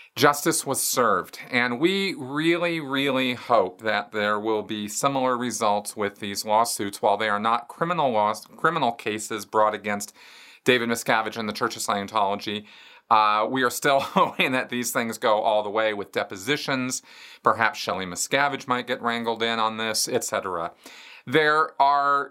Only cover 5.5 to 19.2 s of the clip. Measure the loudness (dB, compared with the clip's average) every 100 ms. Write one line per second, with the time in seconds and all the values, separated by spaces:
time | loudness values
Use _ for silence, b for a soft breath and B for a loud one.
5.5 | 0 2 2 -2 -4 -4 -4 -8 -6 2
6.5 | 2 2 0 -6 0 2 2 2 0 2
7.5 | 0 -2 -4 -2 0 2 2 2 0 -8
8.5 | -2 0 2 0 -2 -4 -6 -6 -8 0
9.5 | 4 4 2 -4 -4 -6 -16 B B B
10.5 | B 2 2 2 -2 0 0 0 -4 -6
11.5 | -4 -4 -4 -4 -2 -2 -2 0 -2 -4
12.5 | -8 -10 B B B B 4 4 2 0
13.5 | 0 0 2 2 2 2 2 2 2 0
14.5 | 0 -2 -4 -4 -2 -4 0 2 2 4
15.5 | 2 0 0 0 -2 -4 -4 -4 -6 -4
16.5 | -4 -2 -4 -4 -8 -10 B B B 0
17.5 | 2 2 0 -4 -4 -6 -6 -2 0 0
18.5 | -2 -4 -4 -4 -4 -2 -2